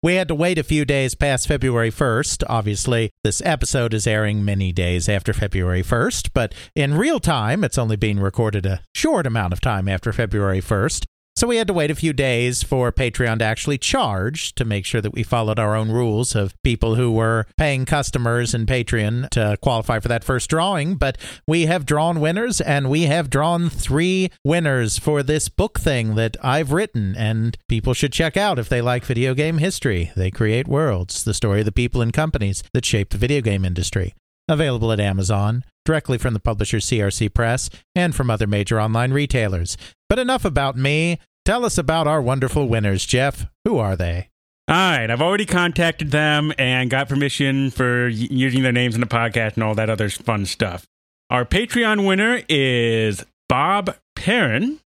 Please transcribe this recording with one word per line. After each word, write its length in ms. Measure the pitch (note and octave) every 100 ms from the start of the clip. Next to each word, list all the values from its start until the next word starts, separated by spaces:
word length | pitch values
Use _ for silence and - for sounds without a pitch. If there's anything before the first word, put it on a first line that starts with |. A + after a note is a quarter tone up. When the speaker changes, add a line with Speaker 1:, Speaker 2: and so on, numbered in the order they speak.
Speaker 1:
We 120 | E3 F#3
had 120 | F3+
to 80 | D3+
wait 220 | F3 F3
a 60 |
few 200 | C#3+ D#3
days 320 | C#3+ C#3 C3 -
past 320 | C#3+ C3 -
February 440 | D3 C3 A#2+ A2+
first. 520 | - C3+ A2+ D3+ - -
Obviously, 600 | A#2 G#2 G2+ - A#2 A2 _
this 180 | G#2+ - -
episode 480 | D3+ - C#3 A#2
is 120 | A2 G#2+
airing 380 | G#2+ G#2+ G#2
many 300 | G2+ G2 F#2
days 340 | F2 F2 F2+ F2
after 240 | G2+ -
February 500 | G2+ G2+ F#2+ F2+ F2+
first, 520 | - A#2+ F3 - -
but 200 | - A2+ - - -
in 220 | C#3 D3+
real 240 | C4+ D#4+
time, 420 | - C#3+ G#2+ E3
it's 140 | D3+ -
only 180 | A2+ G#2+
being 240 | G#2+ G2+
recorded 460 | G2 - A2 G#2 F#2+
a 160 | F#2 -
short 320 | - D#4 C4+ C#3
amount 280 | A2+ F#2
of 80 | F#2
time 260 | C3+ G2+ F#2+
after 240 | F#2+ -
February 480 | G#2 A2+ G#2+ G2 F#2+
first. 460 | - G#2 A#2+ - - _ _ -
So 100 | A#3+
we 80 | A#3
had 120 | G#3
to 60 |
wait 160 | F3 D3
a 60 | D3
few 160 | D#3+
days 500 | C#3 C3+ A#2+ B2 B2
for 300 | - C3 B2
Patreon 480 | - B2+ - A#2+ A2+
to 60 | A2
actually 320 | A2+ - C#3
charge 760 | - C4+ E3+ G2 G2+ D#3+ - -
to 100 | A#2
make 200 | G2+ F#2
sure 140 | A#2+
that 140 | G#2
we 100 | -
followed 360 | A2 A#2+ A2 G#2+
our 180 | G#2+ G#2+
own 120 | A2
rules 460 | A2+ A#2+ G#2+ B2+ A2+
of 180 | G2 -
people 340 | C3+ A#2 A2+ A2+
who 140 | B2
were 380 | A2+ A2+ A2+ G#2+ -
paying 280 | D#3 C3+ B2+
customers 680 | D3+ C3+ C3+ A#2+ A#2+ A#2+
and 140 | A#2+ A2
Patreon 640 | C3 A#2 A#2 G#2 A#2+ C3+
to 280 | - G#2+ G#2
qualify 380 | - A#2 - A2+
for 100 | A#2
that 160 | A#2 -
first 240 | B2+ -
drawing. 460 | D#3+ F3+ F#3 D3 F#3
But 220 | C#3 - - - -
we 200 | E3 D#3+
have 180 | F3 C#3
drawn 340 | D3+ D#3+ E3
winners, 400 | D3+ F3 A#3+ -
and 300 | - C#3+ C3+
we 140 | D3+
have 260 | E3 D#3+ C#3+
drawn 400 | C3 D#3 E3+ E3+
three 600 | - - C#3 F3 F#3 F#3 -
winners 560 | C#3 E3+ D#3+ C3 A2+ -
for 240 | - D3
this 240 | C3+ D3+ -
book 320 | - G#3 -
thing 360 | - C3 A2 G#2+
that 200 | A2+ -
I've 300 | C3 C#3+ D3
written, 420 | D#3 G#3 A#2 G2 F#2+
and 420 | A2 A2+ A2+ - _
people 240 | A#2 A2+
should 180 | B2 D3
check 220 | - E3 G3
out 240 | G#3 D3
if 80 | G#2+
they 140 | B2
like 240 | A#2+ B2 -
video 280 | A#2+ C3
game 240 | B2+ D3+ E3
history. 540 | E3+ - C#3 F#2 E2+ -
They 140 | F#2
Create 360 | - A2 A2+ D3
Worlds, 560 | C#3 D#3 F#2+ F2+ -
the 100 | -
story 260 | G2+ A2 G2+
of 60 | G#2+
the 60 |
people 300 | G2+ A#2+ B2
and 100 | A#2
companies 500 | C3+ D#3 C#3+ G2+ F#2+ -
that 120 | C3 -
shape 240 | A2 G2
the 80 | G2+
video 220 | B2 C#3+
game 240 | A2+ G2
industry. 500 | F#2 F2 - G#2 F#2 - _ _ -
Available 420 | D3+ D3+ A#2+ A2+
at 80 | G#2+
Amazon, 640 | G2+ F#2+ F#2 G2+ G#2 A#2 - _ -
directly 320 | D#3 - B2
from 160 | B2+
the 60 | G#2+
publisher 420 | - G2+ G#2 A2
C 200 | - A#2+
R 80 | G2+
C 200 | - G#2+
Press, 400 | - A2+ B2+ - - _ -
and 180 | F3
from 160 | - B2+
other 180 | A2 G#2+
major 340 | G#2 G2+ A2+
online 320 | A2 A2 B2+
retailers. 640 | C#3 C#3+ B2+ G#2+ F#2 E2+ - - _ _
But 120 | A3
enough 260 | B3+ C4 F#3+
about 300 | C#3 C#3 B2+
me. 440 | C3+ D3+ E3 E3+ _ _
Tell 220 | - A3+ A#3
us 140 | -
about 260 | C3+ D#3+ D3+
our 160 | D#3
wonderful 460 | A#2+ C3 C3 D3 C3+
winners, 360 | A2+ G#2 F#2+
Jeff. 440 | - B2 C#3 - - _ G#3+
Who 140 | F#3
are 160 | G#2 F#2
they? 340 | F2 E2+ - _ _ _ -
Speaker 2:
All 80 | D#3+
right, 340 | F#3 D3 A2+
I've 140 | A#2
already 240 | E3 G3+ G#3+
contacted 640 | F3+ F3 E3+ E3 D#3+ D3+
them 420 | D3 D3+ D3+ D3+ -
and 280 | C3 B2+ B2+
got 220 | C3 C3+
permission 640 | C#3 C#3+ - C#3 C3+ C3+
for 380 | - B2+ B2 B2
y-, 180 | A2 A#2+
using 320 | C3 C3 B2+
their 100 | C3
names 220 | B2 B2
in 80 | A2+
the 60 | A#2+
podcast 480 | A#2 A#2 A#2 A2 G#2+
and 80 |
all 100 | A2
that 160 | G#2+ A2
other 180 | G#2+ G#2
fun 360 | - - G#2+ F#2+
stuff. 400 | - G2+ F2+ - _ _ _ _
Our 140 | B2 B2
Patreon 600 | F3+ A#3 A#3+ A3+ G#3+ G3
winner 380 | F#3+ G#3+ A#3+ -
is 800 | D#3 C3+ B2 A#2 A2+ A2 G2+ - _ _
Bob 460 | B2+ D#3 G3+ F#3 - _ -
Perrin. 640 | - A#3+ D3+ A2+ A#3 D4+ _